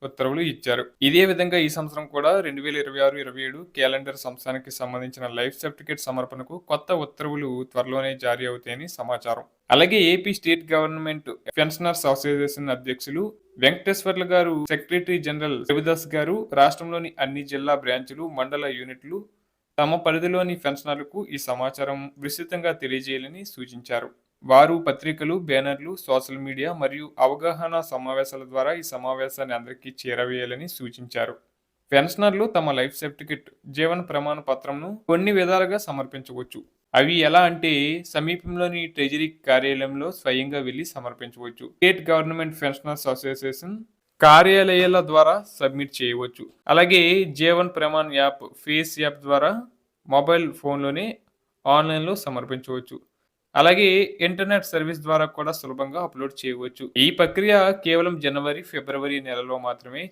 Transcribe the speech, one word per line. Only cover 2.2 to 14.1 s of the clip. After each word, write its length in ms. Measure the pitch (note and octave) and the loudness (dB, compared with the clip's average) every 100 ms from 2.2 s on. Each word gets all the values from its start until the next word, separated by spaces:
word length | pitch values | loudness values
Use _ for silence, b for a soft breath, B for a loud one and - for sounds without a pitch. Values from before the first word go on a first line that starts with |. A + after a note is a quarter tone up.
| D3+ G3 | 2 2
రెండు 220 | D#3 C#3 | 0 -6
వేల 160 | D3 D3 | -6 -4
ఇరవై 240 | C#3 C3+ | -4 2
ఆరు 160 | C#3 C#3 | 2 2
ఇరవై 240 | C3 B2+ | -10 -10
ఏడు 180 | C3 D3 F3 C#3 | -10 -10 -12 -2
క్యాలెండర్ 420 | C3 C3+ C#3 C3+ | 0 0 -6 -10
సంవత్సరానికి 540 | B2+ B2 C3 C3 C3 | -12 -10 -8 -8 -10
సంబంధించిన 560 | - B2 B2+ B2+ B2+ B2 A#2 | -10 -8 -8 -10 -10 -8 -4
లైఫ్ 160 | B2+ C3+ | -4 -4
సర్టిఫికెట్ 460 | D#3 D3 D#3 D3 - | -10 -10 -10 -10 -6
సమర్పణకు 500 | C3 B2+ C3 B2+ F3 - | -6 -6 -10 -14 -14 -6
కొత్త 240 | D3 - | -6 -2
ఉత్తర్వులు 580 | F3 C#3+ - D3 D3 C#3 B2 C3 | -4 -4 -8 -8 -6 -6 -8 -6
త్వరలోనే 400 | B2 B2+ C3 C3+ C3 | -4 -2 -2 -4 -4
జారీ 280 | B2+ B2 B2+ | -2 -2 -4
అవుతాయని 420 | B2 B2 B2 F3 - | -8 -10 -12 -12 -10
సమాచారం. 480 | A#2+ A#2+ A#2 A2+ - _ - | -6 -6 -4 -6 -8 _ 4
అలాగే 300 | C3 F3+ G#3 E3+ | 6 8 6 6
ఏపీ 220 | F3+ G3+ | 4 0
స్టేట్ 320 | - E3 E3+ D#3+ | -4 0 0 2
గవర్నమెంట్ 600 | D#3 D#3 D#3+ D#3 D#3 C3+ - - - | 0 0 -4 -6 -8 -10 -12 -6 0
పెన్షనర్స్ 480 | D#3 D#3 F3 E3+ C#3+ | 0 0 -2 0 0
అసోసియేషన్ 680 | C3+ D3 C#3+ C#3+ C#3+ C#3 B2+ | 0 0 0 -2 -4 -4 -4
అధ్యక్షులు 480 | B2+ B2+ C#3+ D#3 G#3+ - _ - | -4 -8 -6 -6 -6 -8 _ 2
వెంకటేశ్వర్లు 680 | C3+ F3+ G3 G3 F#3+ | 2 4 -2 -2 -2